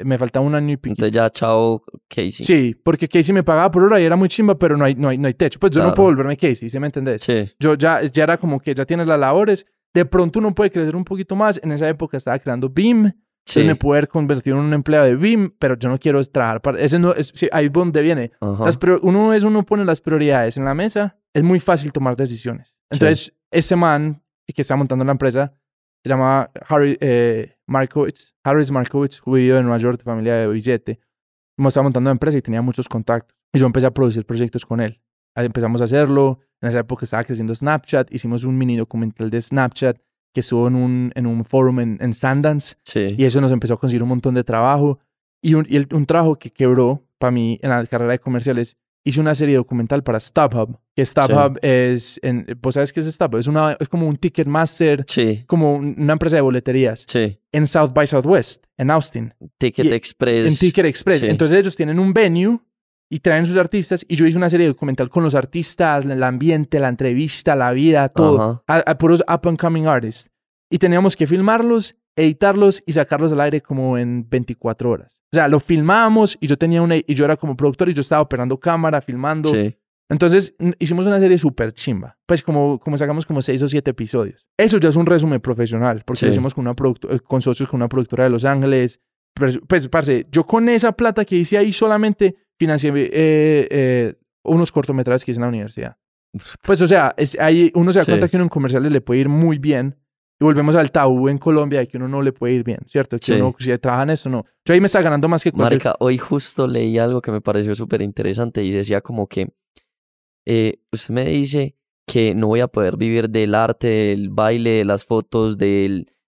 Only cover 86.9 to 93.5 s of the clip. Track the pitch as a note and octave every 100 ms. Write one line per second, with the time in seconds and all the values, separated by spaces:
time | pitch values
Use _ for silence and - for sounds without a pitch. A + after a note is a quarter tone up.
86.9 | A#2+ - B2 - C3 B2+ A#2+ C3+ B2+ A#2+
87.9 | B2+ A#2+ B2 B2+ A#2 C3+ C#3 C#3 C3 B2
88.9 | - _ _ _ - C3+ B2 - F3+ C3+
89.9 | E3 C#3+ B2 - D#3+ D#3 A3+ A#3 A#3 A#3
90.9 | - A#3 A3 G3+ F3+ E3 G#3 G#3 F#3+ A3
91.9 | G#3+ G#3+ G#3 G3 - _ - D#3+ D3+ D3
92.9 | C#3 C3 - D#3 D#3 D#3